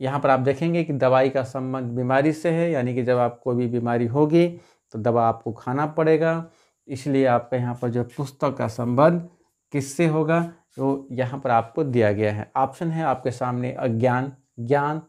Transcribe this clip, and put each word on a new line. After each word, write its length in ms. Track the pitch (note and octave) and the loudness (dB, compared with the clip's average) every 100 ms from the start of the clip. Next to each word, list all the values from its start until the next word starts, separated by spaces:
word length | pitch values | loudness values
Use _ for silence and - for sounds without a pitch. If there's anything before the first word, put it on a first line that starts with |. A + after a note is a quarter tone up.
यहाँ 180 | C3 C#3 | -4 0
पर 100 | C3+ | 2
आप 100 | C3 | 4
देखेंगे 440 | C3 C3+ E3 E3+ | 2 0 0 0
कि 100 | D#3+ | 0
दवाई 360 | C#3 C3 C3 C3+ | 0 4 4 4
का 140 | C3+ | 0
संबंध 420 | B2+ C3+ C3 C3 B2 | -4 -6 -6 -6 -4
बीमारी 480 | A#2+ B2 C3 D3+ | -4 0 2 2
से 160 | D#3 E3+ | 0 0
है, 220 | E3 E3+ | 0 0
यानी 240 | D3 B2 B2 | 0 -2 -2
कि 80 | |
जब 140 | A#2+ B2 | 0 2
आप 220 | A#2+ A#2+ | 0 -2
कोई 120 | C3 A#2+ | -4 -2
भी 120 | A#2+ | 0
बीमारी 400 | A#2+ A#2 A#2+ A#2 | -2 0 0 0
होगी 400 | C#3 D3+ E3+ F3 F3 - _ _ | 2 2 4 2 -2 -18 _ _
तो 60 | A2 | -4
दवा 280 | A2+ A#2 A2+ | 0 2 2
आपको 240 | A2+ A#2+ | 0 -6
खाना 340 | G#2+ B2+ C3+ D3+ | -8 -6 -4 -2
पड़ेगा, 680 | D#3+ D#3 D#3 E3 E3 E3 _ _ _ - | 0 2 4 2 -2 -6 _ _ _ -12
इसलिए 380 | C3 D3 C3+ C3 | -8 -2 2 4
आपका 320 | A#2+ - B2 | 2 0 -4
यहाँ 220 | B2 A#2+ | -4 -4
पर 80 | B2 | -4
जो 140 | A#2+ | -2
पुस्तक 520 | A#2+ - C#3 - C#3+ C3 | -4 -6 -10 -4 -4 -2
का 100 | A#2 | -6
संबंध 600 | A#2+ A#2+ B2 D#3+ E3+ E3+ _ _ _ _ | -4 -2 4 4 4 -4 _ _ _ _
किससे 360 | C#3+ C3+ - E3 | -6 -4 0 0
होगा, 460 | D#3 D#3 E3+ E3+ - _ - | 2 2 0 -2 -8 _ -4
तो 320 | C3+ C#3 - | -2 -2 -4
यहाँ 280 | B2+ A#2+ C#3 | -4 -4 -4
पर 100 | C3 | 0
आपको 340 | A#2 A#2 - | 2 0 -2
दिया 280 | C#3+ A#2+ G#2+ | 0 2 4
गया 200 | G#2 G#2+ | 2 0
है, 180 | G#2 - C3 | -2 -4 -2
ऑप्शन 340 | C3+ - E3+ | -2 -2 -4
है 120 | D#3+ | -2
आपके 280 | D#3 B2+ C3 | -2 -2 -4
सामने 400 | - B2+ B2 B2 | -4 -4 -4 -4
अज्ञान, 600 | - C3 A2+ B2 B2 C3+ - _ - | -4 -2 0 0 0 -4 -10 _ -8
ज्ञान, 420 | A#2 C#3+ D3 D#3 | 0 0 0 -4